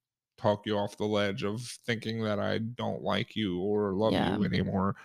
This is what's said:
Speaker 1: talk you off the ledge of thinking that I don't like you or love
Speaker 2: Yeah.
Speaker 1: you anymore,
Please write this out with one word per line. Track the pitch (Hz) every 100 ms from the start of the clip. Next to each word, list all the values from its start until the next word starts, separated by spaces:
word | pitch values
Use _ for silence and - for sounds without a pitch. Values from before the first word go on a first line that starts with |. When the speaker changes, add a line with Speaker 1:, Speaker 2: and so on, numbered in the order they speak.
| _ _ _ -
Speaker 1:
talk | 110 104 -
you | 104
off | 104 -
the | 107
ledge | 104 101 98
of | 101 110 123 - -
thinking | 113 113 113
that | 110 104
I | 101 101
don't | 113 120 110 101
like | 65 98 107 -
you | 107 87
or | 98 104 104
love | 95 110
Speaker 2:
Yeah. | 92 104 92
Speaker 1:
you | 92
anymore, | - - - 135 -